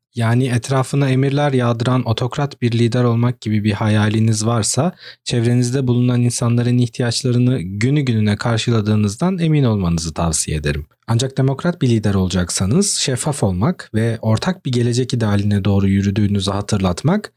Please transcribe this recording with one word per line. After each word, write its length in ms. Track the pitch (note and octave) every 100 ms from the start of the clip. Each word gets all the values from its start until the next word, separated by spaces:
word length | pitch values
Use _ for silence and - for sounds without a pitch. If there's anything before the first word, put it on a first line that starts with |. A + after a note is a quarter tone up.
| _ A#2+
Yani 320 | A#2 A#2 C3
etrafına 600 | A#2+ - C3+ B2+ C#3+ C#3
emirler 440 | C3 C#3 C#3 D3
yağdıran 560 | B2+ A#2+ A#2 A#2+ B2+ A#2+
otokrat 520 | A2 B2 - C#3+ -
bir 100 | A#2+
lider 320 | A#2 A#2 B2
olmak 380 | B2 A#2 A#2+ A#2+
gibi 220 | A2 G#2+
bir 80 | G#2+
hayaliniz 760 | G2+ A2 G#2+ G#2+ A2 A2+ G#2+ A2
varsa, 500 | A#2 - - F3 - - -
çevrenizde 640 | - B2 A#2 B2 A#2+ C3+ B2+
bulunan 340 | A#2+ B2 B2
insanların 560 | A#2+ - A#2+ A#2+ A#2+ B2
ihtiyaçlarını 840 | A#2+ - A#2+ - B2+ A#2+ B2 B2+
günü 400 | F2 G2+ B2 D3
gününe 340 | C3 A2 G#2 G#2
karşıladığınızdan 1040 | A#2+ A2+ - A#2 G#2 G#2+ G#2 G2+ F3 F#3
emin 240 | D#3+ D3+
olmanızı 500 | B2 G#2+ F2 E2 D#2+
tavsiye 440 | E2 E2+ D#2+ - D#2
ederim. 280 | D2 D2 - _ -
Ancak 300 | A#2 C3 -
demokrat 440 | C3+ C3+ F3 F3
bir 80 | C3
lider 240 | A2+ G#2+
olacaksanız, 840 | G2 F#2 F2+ F2 - F#2+ E3 G3+ -
şeffaf 460 | - B2 D#3 C#3+
olmak 480 | G#2 F2+ C3+ F3+ -
ve 260 | G#2+ A2+ A2
ortak 440 | A2+ A2 F#3 F3+ C#3
bir 60 |
gelecek 420 | A#2+ A#2+ A#2+ B2
idealine 520 | B2 G#2+ G2+ G#2 G2+ G2+
doğru 220 | G2 G2
yürüdüğünüzü 640 | G2 G2+ G#2 G2+ G2+ F#2+
hatırlatmak 840 | G2 G#2 G#2 F#2 F2 C3 G#3 -